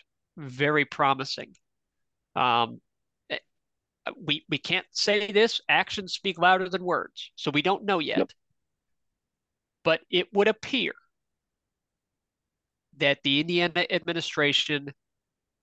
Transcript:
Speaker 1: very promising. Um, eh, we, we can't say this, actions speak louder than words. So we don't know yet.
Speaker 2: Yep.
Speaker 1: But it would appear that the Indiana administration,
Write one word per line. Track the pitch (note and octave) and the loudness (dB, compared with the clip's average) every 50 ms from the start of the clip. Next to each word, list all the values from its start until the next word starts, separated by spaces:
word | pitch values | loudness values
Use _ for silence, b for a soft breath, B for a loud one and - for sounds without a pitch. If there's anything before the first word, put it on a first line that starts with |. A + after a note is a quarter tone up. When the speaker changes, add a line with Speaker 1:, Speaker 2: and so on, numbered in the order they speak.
| - _ _ _ _ _ - | -10 _ _ _ _ _ -18
Speaker 1:
very | F3 D3 C3 B2+ C3 D3 C#3+ D3+ D3 C#3 | -16 -14 -10 -4 -2 0 2 2 2 0
promising. | - - - D3 C3+ C#3 C3 C3+ - - - - - - _ _ _ _ _ _ _ _ _ _ _ _ _ _ _ - | 0 0 0 2 2 2 0 -4 -8 -8 -10 -12 -16 -18 _ _ _ _ _ _ _ _ _ _ _ _ _ _ _ -2
Um, | - B2+ B2+ A#2 A#2 A#2 A2+ A#2+ A#2 _ _ _ _ _ _ _ _ _ - | 0 2 2 2 2 0 0 -4 -14 _ _ _ _ _ _ _ _ _ -10
eh, | - - _ _ _ _ _ _ _ _ _ _ _ _ - - - - | -10 -10 _ _ _ _ _ _ _ _ _ _ _ _ -14 -12 -12 -8
we, | F#3+ D3+ D3 D#3 _ - | -4 -4 -4 -4 _ -6
we | D3+ C#3 | -6 -4
can't | - - F3+ F#3 - _ | -2 -2 -4 -4 -4 _
say | - - - G#3+ G#3 G#3 G#3 G3 | -6 -4 0 0 2 0 0 0
this, | G3 G#3 A3+ A3+ - - - - | 2 2 2 2 0 -4 0 2
actions | D3 E3 F#3+ - - - F#3+ F3+ | 2 2 2 0 -6 -10 -8 -8
speak | - - - G3 F3 E3 | -10 -6 -4 -4 0 4
louder | F3+ F3+ F#3 F#3 F#3 F#3 | 4 6 6 4 2 -2
than | F3 F3+ F3+ | -4 -4 -2
words. | F3 E3 B2 - - - - - - - | -2 -2 -2 -2 -6 -12 -16 -18 -18 -12
So | - - D#3 | -6 -4 -2
we | C#3 D3+ | 0 0
don't | D3+ F3+ G3+ - G#3+ | 2 2 0 0 0
know | G3 G3 E3+ | -2 -2 0
yet. | D3+ B2+ A2 - | 0 -2 0 0
Speaker 2:
Yep. | - - - _ _ _ _ _ _ _ _ _ _ _ _ _ _ _ _ _ _ _ _ _ _ _ _ _ _ _ _ _ - | -2 -2 -4 _ _ _ _ _ _ _ _ _ _ _ _ _ _ _ _ _ _ _ _ _ _ _ _ _ _ _ _ _ -2
Speaker 1:
But | E3 D#3+ E3 _ - | 0 0 0 _ -2
it | - F3 F3 - - | -2 -2 -2 0 2
would | G3+ G3+ A3 | 2 2 2
appear | G#3 - - - - B3 F#3 - - - _ _ _ _ _ _ _ _ _ _ _ _ _ _ _ _ _ _ _ _ _ _ _ _ _ _ _ _ _ _ _ _ _ _ _ _ _ _ _ - | 2 -2 -4 -4 -4 -2 -2 -4 -6 -10 _ _ _ _ _ _ _ _ _ _ _ _ _ _ _ _ _ _ _ _ _ _ _ _ _ _ _ _ _ _ _ _ _ _ _ _ _ _ _ 0
that | D3 C#3+ C#3 - | 2 2 2 2
the | - C#3+ C#3 C#3+ | 2 0 2 2
Indiana | D#3 E3+ F3 F3 F3 F3 D#3 F3 F3+ - | 2 2 2 2 2 2 0 -2 -2 0
administration, | F#3 F3 - E3 E3+ E3 D#3 - - D#3+ D3 C#3+ C#3 - - - D3+ C#3+ C#3+ C#3+ C#3 _ _ _ _ _ _ _ _ _ _ _ _ _ | -2 -2 -2 -2 -4 -4 -4 -4 0 2 2 2 2 2 0 0 -4 -4 -6 -8 -16 _ _ _ _ _ _ _ _ _ _ _ _ _